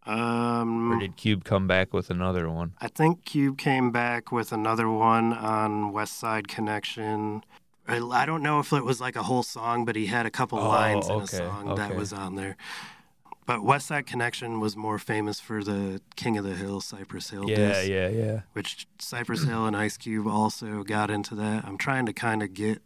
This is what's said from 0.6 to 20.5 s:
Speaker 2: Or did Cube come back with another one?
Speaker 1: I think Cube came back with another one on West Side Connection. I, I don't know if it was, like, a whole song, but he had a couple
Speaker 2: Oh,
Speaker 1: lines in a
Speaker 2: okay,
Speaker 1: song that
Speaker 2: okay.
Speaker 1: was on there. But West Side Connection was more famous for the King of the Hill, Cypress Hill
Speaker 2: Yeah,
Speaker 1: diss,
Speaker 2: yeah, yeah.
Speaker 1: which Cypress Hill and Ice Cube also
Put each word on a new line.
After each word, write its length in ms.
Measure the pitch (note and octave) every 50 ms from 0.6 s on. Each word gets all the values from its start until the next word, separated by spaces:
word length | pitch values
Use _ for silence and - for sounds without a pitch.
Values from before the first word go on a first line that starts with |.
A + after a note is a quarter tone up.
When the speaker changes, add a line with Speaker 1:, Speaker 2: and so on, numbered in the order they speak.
| A#2 A2+ A2+ A2+ A2+ A#2 A#2
Speaker 2:
Or 60 | A2+
did 180 | G2+ F#2+ F2
Cube 280 | - - G#2+ G#2 G2 E2+
come 220 | - A2 G2 F#2+
back 260 | F#2+ F#2 F#2 F#2+ - -
with 160 | F#2+ F2+ -
another 380 | F2+ F2 F2+ F#2 F#2 F2+ E2+ E2
one? 220 | E2 E2 E2+ E2 F2 -
Speaker 1:
I 80 | - A#2
think 360 | - - D#3 D#3 F3 E3+ _
Cube 340 | - - D3+ C#3 C#3 C3+ C3+
came 320 | - D#3 C3+ C3 B2+ B2
back 400 | A#2 A#2+ A#2+ A#2+ A#2+ A#2 - -
with 220 | - A#2+ A2 - -
another 360 | A2 G#2+ A2 A2+ A2+ A#2 A2+
one 440 | A2 A2 A2 A2+ A2+ A2+ A2+ A2+ A#2
on 600 | A2 A2 A2 A2 A2 G#2+ G#2+ G#2+ G#2+ G#2 G#2 G2
West 260 | G#2 G#2+ G#2 - -
Side 280 | - A2+ A2 A2 G#2
Connection. 960 | G#2 - - A2 G#2+ G#2+ G#2 G2+ - - - A2+ G#2+ G#2+ G#2+ G#2+ G#2+ G#2+ G#2+ - _ - - _ _ _ _ _ -
I, 100 | A#2+ A#2+
I 280 | A#2+ A#2+ B2 A#2+ C3
don't 160 | C#3 D#3+ D#3+ C#3+
know 180 | D3+ D3+ D3
if 120 | C#3 - -
it 120 | C#3+ C3+
was, 160 | A#2 C3 A#2+
like, 160 | B2+ B2+ B2
a 60 | B2 G#2
whole 180 | F#2 B2+ B2 A#2
song, 420 | - - B2 A2+ A#2 A#2 A#2 A#2
but 120 | A2+ A2+
he 100 | G#2+ A2
had 200 | F#2+ G#2+ A#2+ A#2
a 40 | A2+
couple 280 | A2 - C3 G#2+ - A2
Speaker 2:
Oh, 100 | G#2+ A2
Speaker 1:
lines 380 | G#2 G#2+ A2 G#2+ G#2 G#2 G2 -
in 40 | G2+
a 40 | G#2+
Speaker 2:
okay, 180 | G2+ F#2+ - F#2
Speaker 1:
song 360 | F2 F2 G2+ G2+ G2+ G2 G2
that 140 | G#2+ G#2 G2+
Speaker 2:
okay. 80 | F#2+ F2+
Speaker 1:
was 140 | G#2 G2 G2+
on 220 | G2 G2 F#2+ F#2
there. 200 | G2 F#2+ G2 F#2+ - - - - - - - - - - _ _ _ _ - - _ _
But 160 | - A#2+ A#2 G#2
West 260 | G#2+ C3+ D3 - -
Side 180 | D#3 D3 C3
Connection 520 | - - B2 A#2 A#2+ A#2 - - A#2 A2+ A2+
was 140 | G#2+ G#2+ G#2+
more 220 | A2 G#2+ A2 G#2+ G#2
famous 400 | - - A#2 G#2+ G#2+ G#2+ G#2 -
for 220 | - - A2+ G#2+ G2+
the 380 | G2+ G#2 G2 G2+ G2 F#2+ G2 _ _ -
King 220 | - - B2 A2 G#2+
of 60 | G2+
the 100 | G2 F#2+
Hill, 260 | F2+ G2 G2 G2+ G2
Cypress 480 | - - - G2+ G2 - - F#2 E2 -
Hill 180 | - G2 G2 G2+
Speaker 2:
Yeah, 60 | G#2+
Speaker 1:
diss, 320 | G#2+ G#2 G2+ G2+ G2 F#2 G2
Speaker 2:
yeah, 200 | G2 F#2+ F#2 F2+
yeah. 320 | G#2+ A2+ A2+ G#2+ A2 A2 G2+ - _
Speaker 1:
which 320 | G#2+ G2+ - - - - _ _ _
Cypress 460 | - - - A#2+ B2 - - A3 D#3+
Hill 220 | C#3+ A#2 A2+ A2
and 100 | A2 G#2+
Ice 220 | G2+ G#2+ G#2+ - -
Cube 280 | - A2+ A2 G#2+ G#2
also 560 | A2 G#2+ G#2 G#2+ G#2+